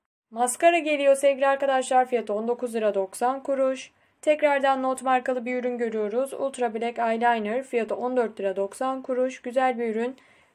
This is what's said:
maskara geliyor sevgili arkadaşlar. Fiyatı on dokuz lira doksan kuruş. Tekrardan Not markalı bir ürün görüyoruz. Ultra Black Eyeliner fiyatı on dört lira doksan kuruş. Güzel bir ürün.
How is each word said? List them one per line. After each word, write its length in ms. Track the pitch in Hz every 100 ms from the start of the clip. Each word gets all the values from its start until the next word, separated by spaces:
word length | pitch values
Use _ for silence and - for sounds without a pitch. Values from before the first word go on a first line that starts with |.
| _ _ _
maskara 460 | 226 247 - 339 339
geliyor 380 | 302 294 277 277
sevgili 320 | 277 262 269
arkadaşlar. 580 | 269 277 262 254 254 254
Fiyatı 280 | 240 214
on 140 | 208 226
dokuz 280 | 240 240 226
lira 180 | 214
doksan 500 | 202 190 - 247 269
kuruş. 480 | 262 269 262 262 - _ _ _
Tekrardan 600 | 302 302 302 277 269 262
Not 200 | 262 254
markalı 420 | 254 254 247 247 233
bir 100 | 254
ürün 220 | 247 240
görüyoruz. 560 | 233 220 208 226 269
Ultra 400 | - 269 - 240
Black 260 | 220 233 233
Eyeliner 640 | 233 226 240 233 208 247
fiyatı 320 | 262 233 220 208
on 220 | 247 254
dört 220 | 220 220
lira 160 | 196 190
doksan 460 | 196 - 262 262
kuruş. 400 | 254 247 262 254
Güzel 380 | 247 247 254 233
bir 160 | 233 214
ürün. 200 | 240 262 _ _ _